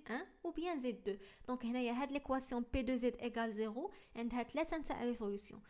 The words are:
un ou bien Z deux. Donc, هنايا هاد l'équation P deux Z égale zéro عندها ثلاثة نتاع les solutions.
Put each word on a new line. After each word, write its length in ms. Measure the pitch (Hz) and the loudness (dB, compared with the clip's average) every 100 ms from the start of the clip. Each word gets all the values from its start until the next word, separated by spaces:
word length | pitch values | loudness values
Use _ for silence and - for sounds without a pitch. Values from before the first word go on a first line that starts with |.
| - | -6
un 400 | 226 381 - 349 | -6 -6 -6 -4
ou 40 | |
bien 280 | 311 339 330 | -2 0 0
Z 80 | 247 202 208 | 0 -2 -2
deux. 140 | 196 - - - | -4 -6 -12 -4
Donc, 180 | 254 233 | -2 0
هنايا 280 | 247 240 | 2 2
هاد 180 | 240 277 | 2 0
l'équation 500 | 277 285 262 262 247 | 0 2 0 2 0
P 220 | 240 269 | 2 2
deux 140 | 247 254 | 4 4
Z 80 | 240 240 | 2 2
égale 340 | 240 233 226 | -2 0 0
zéro 380 | 214 220 220 339 - - - | 0 0 0 -4 -6 -12 -4
عندها 280 | 233 240 | -2 0
ثلاثة 340 | 233 277 320 330 | 0 0 2 0
نتاع 360 | 277 - 240 | 0 0 0
les 40 | 240 | 2
solutions. 440 | 208 202 - 220 - | 0 -2 -4 -12 -16